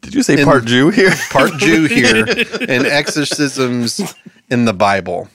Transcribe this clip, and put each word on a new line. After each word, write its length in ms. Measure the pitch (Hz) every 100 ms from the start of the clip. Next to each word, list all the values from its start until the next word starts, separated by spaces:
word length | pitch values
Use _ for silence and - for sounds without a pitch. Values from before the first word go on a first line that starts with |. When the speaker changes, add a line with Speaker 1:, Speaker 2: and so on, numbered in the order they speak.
Speaker 1:
Did 120 | -
you 80 | 247
say 160 | 254 143
Speaker 2:
In 40 |
Speaker 1:
part 200 | 143 139
Jew 260 | 113 123 143
here? 220 | 220 190 156 -
Speaker 2:
Part 220 | - 262 160
Jew 260 | 202 160 156
here 400 | 233 247 220 226
Speaker 1:
<laughs> 340 | 220 233 196
Speaker 2:
in 260 | - 123 147
exorcisms 1120 | 147 147 156 147 - 143 135 127 123 117 - 185 - - _ _
in 140 | 123 117
the 60 |
Bible. 560 | 95 101 98 90 90 92